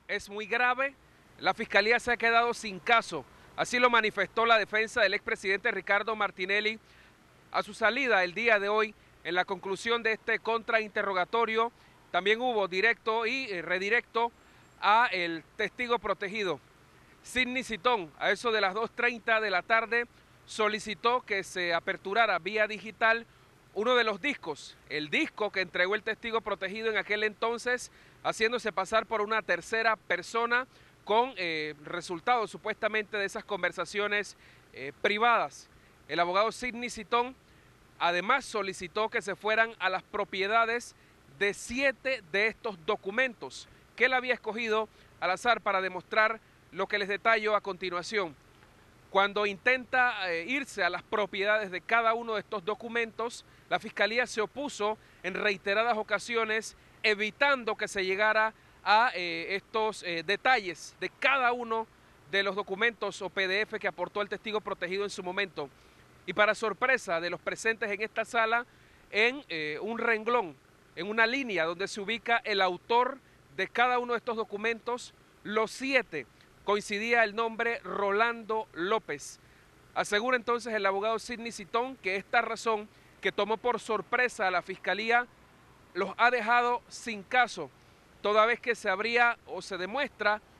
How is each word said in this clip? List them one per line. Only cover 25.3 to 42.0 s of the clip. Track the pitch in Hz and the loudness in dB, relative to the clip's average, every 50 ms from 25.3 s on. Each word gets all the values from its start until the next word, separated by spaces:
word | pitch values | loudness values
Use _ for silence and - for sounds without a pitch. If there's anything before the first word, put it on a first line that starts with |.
| - - 214 202 | -2 -4 -4 -2
que | - 190 | -2 -2
entregó | 185 165 - 180 180 185 208 | -4 -2 0 2 2 2 2
el | 214 - | 0 -2
testigo | - 214 - - 233 220 226 | -4 -6 -4 -4 -2 -2 -2
protegido | - 208 202 190 190 185 196 220 226 226 | -2 -2 -4 -4 -4 -6 -6 -4 -2 -2
en | 220 202 | 0 0
aquel | 175 - 208 214 214 | 0 0 0 0 0
entonces, | 214 208 - - 226 240 226 - 247 247 240 - - - - - - - - | -2 -2 -2 -4 -2 -2 -4 -2 -4 -4 -4 -4 -10 -18 -20 -20 -20 -18 -6
haciéndose | - 151 - - 220 226 247 240 - 214 190 | -4 -4 0 0 0 0 0 0 -4 -2 -2
pasar | 190 190 165 220 220 226 | -2 -2 0 0 0 0
por | - 226 208 | 0 -2 -2
una | 208 208 220 220 | 0 0 0 0
tercera | - - 175 170 160 - 226 226 226 226 220 | 0 0 -2 -2 -2 -2 -2 0 2 2 0
persona | - _ - 180 175 180 - - 226 233 233 240 247 262 - - - - - - _ _ | 0 _ -2 -2 -2 -2 -2 -2 0 2 2 2 0 0 -2 -8 -20 -20 -20 -20 _ _
con, | - 208 226 240 262 247 185 | 2 4 4 4 2 0 -4
eh, | 180 170 160 156 151 151 151 147 147 | -2 -2 -2 -2 -4 -4 -8 -10 -10
resultados | 156 165 175 165 - 180 165 - 233 247 240 214 180 | -8 -8 -8 -6 -6 -8 -4 0 2 2 2 0 -2
supuestamente | - 185 - 214 208 - - 214 214 220 208 - 214 | -6 -6 -6 -6 -4 -2 -2 0 0 -2 -2 -2 -2
de | 208 196 | -4 -2
esas | 196 - 220 190 | -2 -4 -8 -8
conversaciones, | - 202 185 180 175 170 - 170 160 - 202 208 208 208 208 196 - - - - - - - - - - | -6 -4 -2 -2 -2 -2 -4 -6 -4 -2 -2 -2 0 0 -2 -2 -4 -10 -20 -20 -20 -20 -20 -20 -20 -16
eh, | - 131 139 - - | -12 -12 -12 -4 -2
privadas. | - 208 208 208 226 240 233 208 165 143 - - - - - - - - - - - - | 0 0 2 2 4 4 4 4 2 -2 -6 -12 -20 -20 -20 -20 -20 -20 -20 -20 -12 -4
El | 143 170 | 0 0
abogado | 175 175 180 196 214 226 | 0 2 2 2 2 2
Sidney | - - 247 247 233 233 240 233 | 0 -4 -6 -8 -6 -6 -8 -8
Citón | - 226 208 - 233 240 240 247 - - _ - - - - - - _ - _ _ - | -8 -10 -4 0 0 0 0 0 -6 -16 _ -20 -20 -20 -20 -20 -20 _ -20 _ _ -2
además | 151 170 175 175 180 208 269 277 247 | 0 0 2 2 2 2 2 0 0
solicitó | - - 214 196 196 185 - 185 170 - 214 214 220 | -2 -4 -4 -4 -4 -6 -8 -10 -6 -2 -2 -2 0
que | - 233 | -2 -4
se | 175 196 185 - | -4 -4 -6 -4
fueran | - 214 220 220 226 226 226 - | -2 2 2 2 2 2 0 -2
a | 180 185 | -2 -2
las | 185 185 - | -2 -2 -4
propiedades | _ - 190 202 - - 190 190 196 220 226 226 226 233 240 240 - - _ - - - _ _ - - - | _ -4 -4 -4 -4 -4 -4 0 2 2 2 2 2 0 -4 -6 -10 -16 _ -20 -20 -20 _ _ -20 -6 -2
de | 196 202 190 | -2 -2 -2
siete | - - - 233 254 277 277 247 - | -4 -8 -8 -4 0 0 0 0 -2